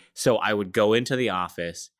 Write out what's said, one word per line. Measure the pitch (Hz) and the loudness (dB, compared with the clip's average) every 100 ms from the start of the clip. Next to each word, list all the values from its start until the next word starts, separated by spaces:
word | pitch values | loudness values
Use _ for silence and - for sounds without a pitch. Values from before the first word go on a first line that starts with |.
| _ | _
So | - 131 110 | -2 0 2
I | 101 | 2
would | 104 92 | -2 -2
go | 113 104 | 2 4
into | 117 123 127 | 4 0 -2
the | 113 | -2
office | 92 87 - 85 82 - | -2 -4 -6 -10 -10 -18